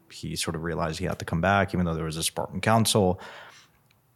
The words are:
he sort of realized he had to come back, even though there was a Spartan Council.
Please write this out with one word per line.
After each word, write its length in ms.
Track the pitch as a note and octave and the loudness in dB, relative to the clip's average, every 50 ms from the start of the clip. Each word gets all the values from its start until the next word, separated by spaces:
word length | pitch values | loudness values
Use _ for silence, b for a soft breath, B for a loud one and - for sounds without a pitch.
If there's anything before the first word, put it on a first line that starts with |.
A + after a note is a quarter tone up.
| _ - | _ -20
he 280 | - - - D#2 D#2+ D#2+ | -16 -12 -10 -8 -6 -4
sort 180 | - - E2 | -4 -4 -4
of 80 | D#2+ D#2+ | -4 -4
realized 340 | E2+ D#2+ D#2 E2+ E2 D#2+ - | -4 -2 -2 -2 -2 -2 -2
he 80 | F#2 | -4
had 140 | E2 - - | -4 -4 -4
to 60 | - | -6
come 160 | - - E2 | -4 -2 2
back, 320 | E2 F#2+ G2+ G2+ F#2+ F2+ - | 4 4 6 4 4 2 2
even 120 | F2+ F2+ | 0 0
though 80 | E2+ D#2+ | 0 0
there 120 | D#2+ D#2+ | -2 -4
was 100 | D#2+ D2+ | -4 -4
a 80 | D#2+ D#2+ | -4 -4
Spartan 380 | - - D#2 D2 - - F#2+ | -4 -4 -4 -6 -6 -4 -2
Council. 580 | - A2 A2 A2+ G#2+ - - A2+ G2 F2+ F2+ B B B B B B B B B B B B B B _ _ _ _ _ _ | 2 4 4 4 4 4 4 4 4 4 2 B B B B B B B B B B B B B B _ _ _ _ _ _